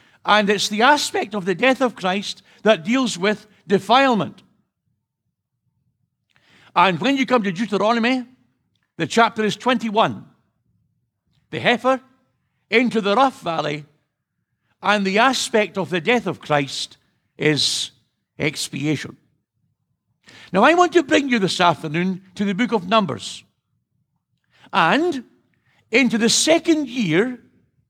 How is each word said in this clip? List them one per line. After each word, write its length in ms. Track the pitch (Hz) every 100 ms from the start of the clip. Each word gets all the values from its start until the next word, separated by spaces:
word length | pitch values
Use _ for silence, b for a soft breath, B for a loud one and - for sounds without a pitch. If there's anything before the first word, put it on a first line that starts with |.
| b b
and 260 | - 208 202
it's 200 | 202 -
the 140 | 208
aspect 520 | 247 294 - 403 202 214
of 80 |
the 120 | 180 180
death 260 | 247 262
of 160 | 254 -
Christ 460 | 185 196 196 - b b
that 220 | 202 208 156
deals 320 | 254 247 175
with 280 | 196 208 - b -
defilement. 720 | 190 - 240 269 226 127 - _ _ _ _ _ _ _ _ _ _ _ _ _ _ _ _ _ _ _ b b b b -
And 200 | 180 170
when 160 | 208 277
you 80 | 247
come 180 | 247
to 80 | 196
Deuteronomy, 760 | 170 226 202 202 233 226 262 240 _ _ _ _ _ _ -
the 120 | 165
chapter 360 | - 226 220
is 140 | 214 -
twenty-one. 680 | 240 247 226 214 185 98 - _ _ _ _ _ _ _ _ _ _ _ _
The 100 | 147
heifer 400 | 160 240 247 262 - _ _ _ _ _ _
into 320 | 226 254 220
the 140 | 202 208
rough 260 | 269 -
valley, 420 | 175 160 151 151 147 _ _ _ _ _ _ _ _ _
and 240 | 185 208 190
the 120 | 196
aspect 580 | 247 262 - 226 208 196
of 120 | 151
the 100 | 180
death 260 | 165 240 196
of 140 | 117
Christ 560 | - 147 139 - - - _ _ _ -
is 540 | 147 147 - - - - _ _ _ -
expiation. 800 | 135 131 - 147 143 147 - - _ _ _ _ _ _ _ _ _ _ B B B
Now, 100 | -
I 100 | 254
want 200 | 349 359
to 100 | 349
bring 240 | - 302 277
you 100 | 240
this 220 | 190 -
afternoon 640 | 175 156 160 156 185 180 - -
to 100 | 202
the 80 |
book 180 | 196 240
of 160 | 233 175
Numbers 560 | 226 185 117 - - - _ _ _ _ _ _ _ _ _ b b b
and 540 | - 165 226 349 269 226 _ _ _ _ _ _
into 260 | 233 254 226
the 120 | 226
second 580 | - - 330 330 311 269
year 560 | 247 196 160 247 247 _ _ _ _ _